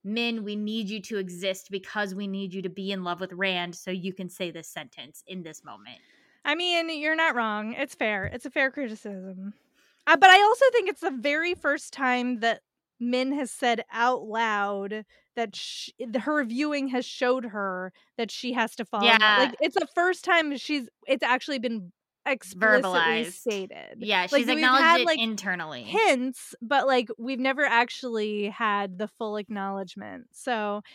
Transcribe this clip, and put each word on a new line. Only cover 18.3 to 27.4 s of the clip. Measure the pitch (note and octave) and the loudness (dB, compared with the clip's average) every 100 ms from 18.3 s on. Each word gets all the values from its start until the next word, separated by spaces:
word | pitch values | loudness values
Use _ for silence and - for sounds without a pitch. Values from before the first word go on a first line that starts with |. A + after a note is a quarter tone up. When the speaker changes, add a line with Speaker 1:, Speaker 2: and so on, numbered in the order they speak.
Speaker 2:
she | - B3 | -6 -4
has | B3 A3+ - | -2 -2 -4
to | |
fall | G#3+ G#3+ | -6 2
in | A#3 | 6
love. | A3 | 6
Speaker 1:
Yeah. | G#3+ G#3 | 6 6
Speaker 2:
Like, | B3+ A#3 | 4 0
it's | D#4+ | -2
the | F#4+ D#4 | -2 -2
first | - F4+ F4+ | 0 0 0
time | - E4+ D#4 C4 | 2 2 2 -4
she's, | - D4 A#3 _ - | -4 -4 -6 _ -4
it's | C4+ | -2
actually | B3+ B3+ - C#4 | 2 0 0 -4
been | A#3 A3+ F3 _ _ _ | -4 -4 -10 _ _ _
explicitly | - C4 F#3 F#3 A3 G#3 F#3+ | -4 -4 -6 0 4 4 4
Speaker 1:
Verbalized. | F3+ E3 E3 D#3+ | 2 4 2 -2
Speaker 2:
stated. | - A#3+ G3+ F#3+ - - - | -6 -4 -4 -6 -12 -16 -10
Speaker 1:
Yeah, | G#3 G3 | 0 0
Speaker 2:
Like, | F3+ | 2
Speaker 1:
she's | C#4+ A#3+ | 2 2
Speaker 2:
we've | D4+ | 2
Speaker 1:
acknowledged | C4 C4+ | 4 6
Speaker 2:
had, | E4 E4+ | 6 6
Speaker 1:
it | E4+ | 4
Speaker 2:
like, | D#4+ | 2
Speaker 1:
internally. | A3+ G#3 F#3+ F3+ D#3 C3 | 0 -2 -4 -4 -6 -10
Speaker 2:
hints, | G#2+ G#4 G#4 C4 B3+ B3 - - | -4 2 4 4 0 -8 -16 -14
but, | A3+ C4+ C4+ | 0 2 4
like, | B3+ A3+ A#3 | 2 0 -8
we've | A#3 B3+ | -6 -2